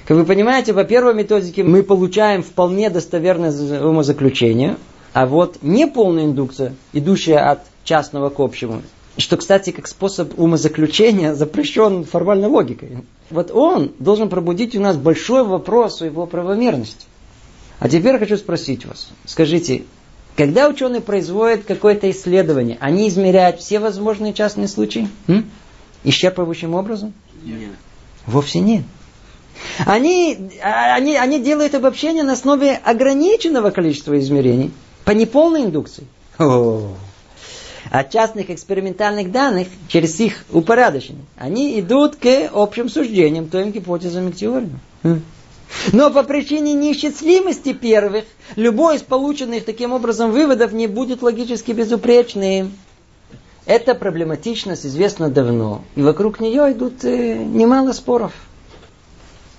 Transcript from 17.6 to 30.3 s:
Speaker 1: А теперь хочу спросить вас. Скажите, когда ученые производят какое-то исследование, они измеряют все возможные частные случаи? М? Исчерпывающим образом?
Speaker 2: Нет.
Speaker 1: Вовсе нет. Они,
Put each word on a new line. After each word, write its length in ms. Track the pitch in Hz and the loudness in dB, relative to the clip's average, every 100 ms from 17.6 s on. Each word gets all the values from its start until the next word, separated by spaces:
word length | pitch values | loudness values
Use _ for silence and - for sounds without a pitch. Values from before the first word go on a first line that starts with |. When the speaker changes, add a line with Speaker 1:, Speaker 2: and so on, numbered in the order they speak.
| - - | -20 -6
Speaker 1:
А 80 | 131 | 0
теперь 300 | 165 208 247 | 2 2 2
хочу 180 | 208 202 | 0 -4
спросить 500 | - 165 - 120 - | -4 -6 -6 -8 -10
вас. 220 | - - - | -18 -20 -20
Скажите, 580 | - - 156 170 - 127 - - - - - - | -8 0 2 0 -2 -4 -6 -20 -20 -20 -8 0
когда 320 | 143 180 294 | 2 4 2
ученые 320 | 285 254 240 | 2 -2 -4
производят 640 | 226 196 160 190 226 220 | -2 -4 -2 0 0 0
какое-то 440 | 208 190 208 202 196 | -2 0 2 2 0
исследование, 680 | - 180 185 165 139 120 117 | -2 2 2 4 0 0 -2
они 280 | 135 180 214 | -2 0 2
измеряют 500 | 180 190 185 180 170 | 2 4 6 4 2
все 220 | - 208 | -2 -2
возможные 520 | 214 196 214 208 214 | -2 -2 -4 -2 -4
частные 340 | 202 208 208 202 | -2 -2 -2 -4
случаи? 400 | - 214 233 208 - - | -2 -2 -2 -6 -4 0
М? 240 | 196 220 - - - - - | 0 0 -10 -20 -20 -20 -6
Исчерпывающим 720 | - 139 180 185 170 160 165 | -2 2 0 0 -4 -4 -4
образом? 380 | 175 202 214 214 - _ - | -4 -4 -8 -10 -14 _ -20
Speaker 2:
Нет. 260 | 160 113 104 98 - - - - | -14 -14 -14 -18 -20 -20 -20 -18
Speaker 1:
Вовсе 360 | - 123 143 165 | -4 -2 -2 -2
нет. 240 | 196 220 127 - - - - - - - - - | 0 0 -4 -16 -20 -20 -20 -20 -20 -18 -14 -6
Они, 540 | 165 208 294 359 339 | 0 2 2 2 0